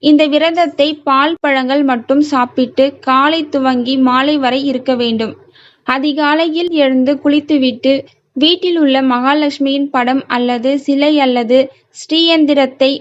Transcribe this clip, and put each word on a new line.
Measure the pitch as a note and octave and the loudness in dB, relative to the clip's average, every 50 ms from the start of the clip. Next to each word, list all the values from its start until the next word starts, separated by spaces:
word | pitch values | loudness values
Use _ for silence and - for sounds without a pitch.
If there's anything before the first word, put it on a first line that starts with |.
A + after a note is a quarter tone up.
| - | 4
இந்த | C#4+ D4+ D4 D#4 D4+ | 4 4 4 4 2
விரதத்தை | C#4 D4+ D4+ E4 E4 E4+ F4 D#4 - - C#4 D4+ D#4 D4+ | 2 0 0 0 0 0 -2 -2 0 -2 -2 -2 -2 -6
பால், | - - C#4 C4+ C#4 D4+ E4+ - | -4 -2 0 0 0 0 -2 -2
பழங்கள் | - D4 C#4 C4+ C4 B3+ C4 C#4+ D4 | -2 -2 0 0 0 0 0 0 2
மட்டும் | C4+ B3+ A#3+ A3+ _ C4 C#4+ D4 D4 | 0 0 -2 -2 _ 0 0 0 0
சாப்பிட்டு | C#4+ C4 B3 B3+ - - B3+ B3 - - C4 C#4 C#4 - | 0 -2 -2 -2 0 -2 -2 -2 0 0 0 0 0 -6
காலை | - - C4 C4 C#4 D4 D#4+ E4 D#4 D4+ | -4 0 0 2 2 2 0 -2 -4 -4
துவங்கி | - C#4 C4 C4 B3+ B3 A#3+ A#3+ C4+ C4+ | -4 -2 0 0 0 -2 -2 -2 0 0
மாலை | C4 B3+ B3 B3+ C4+ C#4+ D4+ D4+ | 2 2 2 2 0 0 0 0
வரை | C4+ B3 A#3+ C4+ C#4 | 0 -2 -2 -2 -2
இருக்க | C#4 C4 B3+ C4 - C4 | -2 -4 -4 -2 -2 -2
வேண்டும். | A#3+ A#3+ A#3 A3+ A3 A3+ G#3 - - - _ _ _ _ _ _ _ _ - | -2 0 -2 -2 -4 -4 -6 -8 -14 -20 _ _ _ _ _ _ _ _ -4
அதிகாலையில் | B3+ C4+ C4+ D4+ C#4+ C#4+ D4+ C#4+ D4 D#4 E4 E4+ D#4 E4 F4 F4+ F4 D#4 | -4 -2 -2 -2 -2 0 0 0 0 0 0 -2 -2 -4 -4 -2 0 0
எழுந்து | C#4+ C4 C4 B3+ B3+ B3+ C#4+ C#4 | 2 2 2 2 2 0 0 0
குளித்துவிட்டு | - C#4+ C#4+ D4+ D4 D4 D#4+ C#4+ C4 B3+ A3+ A#3 - C4 C4+ C4+ C4+ - _ _ _ _ _ | 0 0 0 0 0 0 0 0 0 0 -2 -2 0 0 0 0 -2 -10 _ _ _ _ _
வீட்டில் | - B3+ D#4 F4 F4+ F#4 F4+ F4 E4 | -2 0 0 0 0 -2 -2 0 0
உள்ள | D#4 C#4 C4 C4 C4+ | 2 2 2 2 0
மகாலட்சுமியின் | C4 B3+ B3 B3 C4 C#4+ D4+ D4+ C#4+ C#4+ - C#4 C#4 C4+ C#4 C#4+ C#4+ | 0 0 0 0 0 0 0 0 -2 -2 -2 -4 -2 -2 -2 -4 -4
படம் | - C4 A#3+ A#3+ C4 C4+ C4 - | -2 -2 -2 0 -2 -2 -2 -4
அல்லது | A3+ A#3+ B3 A#3+ B3 A#3+ A3+ C4 C#4 C#4+ | -4 -2 -2 -2 -2 -2 -2 -2 -2 -2
சிலை | C4+ - C#4 C#4 C#4+ D4 D#4 D4 | -2 -2 -2 0 2 2 2 2
அல்லது | C#4 C4 B3 B3 A#3+ A3 B3 C4 C4 C4 - _ _ _ _ | 2 2 0 0 0 2 2 2 2 0 -4 _ _ _ _
ஸ்ரீயந்திரத்தை | - - - D#4 D#4+ E4 E4 E4 D#4+ D#4 C#4+ D4 C#4 C4+ C4 C4 - C4+ C4 C#4 - | -20 -10 -4 0 0 2 2 4 2 2 2 4 2 2 0 0 0 0 0 0 -2